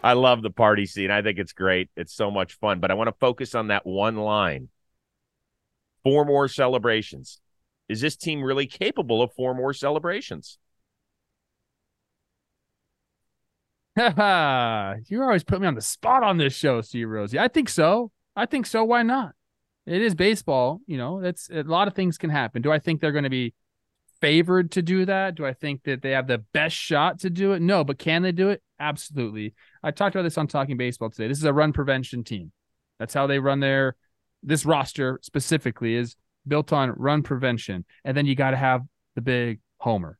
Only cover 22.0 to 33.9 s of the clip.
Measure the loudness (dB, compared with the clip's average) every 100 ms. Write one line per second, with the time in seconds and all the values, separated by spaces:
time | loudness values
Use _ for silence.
22 | -2 0 -2 0 -2 -2 0 0 0 0
23 | 0 0 0 -2 -4 -6 _ _ _ _
24 | _ _ 4 4 4 2 2 0 2 2
25 | 2 0 -2 -4 -6 -6 -6 -6 -6 -6
26 | 0 -2 0 -2 -2 -2 -2 -4 0 2
27 | 2 0 -4 0 0 2 2 2 2 -2
28 | 0 2 2 2 0 0 _ _ -6 -6
29 | -8 -6 -6 -6 -10 -10 _ _ -8 -2
30 | -2 -2 -4 -2 -2 -2 -4 -2 -4 -4
31 | -10 -6 -6 -2 0 4 2 2 0 -2
32 | -2 -8 -8 -8 -10 _ _ _ _ _
33 | -6 -2 0 0 0 0 2 2 0